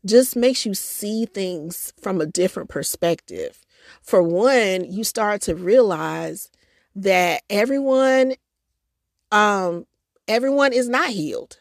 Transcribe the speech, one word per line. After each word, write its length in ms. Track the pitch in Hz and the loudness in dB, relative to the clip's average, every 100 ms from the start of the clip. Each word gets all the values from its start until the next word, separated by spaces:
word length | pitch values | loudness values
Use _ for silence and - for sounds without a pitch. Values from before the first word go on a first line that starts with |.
just 320 | 190 226 262 240 | 6 4 4 2
makes 280 | 254 254 | 0 0
you 100 | 220 | -4
see 520 | 190 - - 208 220 226 | -6 -8 -8 -6 -4 -6
things 640 | - 185 175 156 175 - _ | -6 -6 -6 -10 -12 -14 _
from 200 | 208 190 | -4 -2
a 60 | 156 | -2
different 420 | 180 180 - - | 0 -2 -2 -10
perspective. 960 | - 139 - 170 160 _ 87 80 _ _ _ - - | -8 -8 -4 -2 -2 _ -10 -10 _ _ _ -20 -20
For 220 | - 196 | 0 2
one, 640 | 170 175 240 262 208 185 | 2 2 4 4 2 -2
you 180 | 180 190 | -4 -6
start 400 | 220 - 208 208 | -6 -2 -2 -2
to 140 | - 170 | -4 -6
realize 920 | 180 247 226 160 160 160 165 160 - _ _ _ _ 196 | 2 4 4 0 -4 -6 -8 -10 -16 _ _ _ _ -6
that 460 | 190 185 180 156 _ | 0 2 2 -2 _
everyone, 840 | 202 240 277 269 262 262 262 262 262 _ _ _ _ _ _ _ _ _ | -2 0 0 2 2 4 4 2 -2 _ _ _ _ _ _ _ _ _
um, 560 | 208 208 202 180 170 - _ _ _ - | 2 2 2 -2 -4 -10 _ _ _ -2
everyone 460 | 220 262 277 277 | 0 2 2 2
is 160 | 247 247 | 2 0
not 220 | 254 330 | 0 -2
healed. 480 | 208 151 101 - - | -2 -6 -6 -12 -20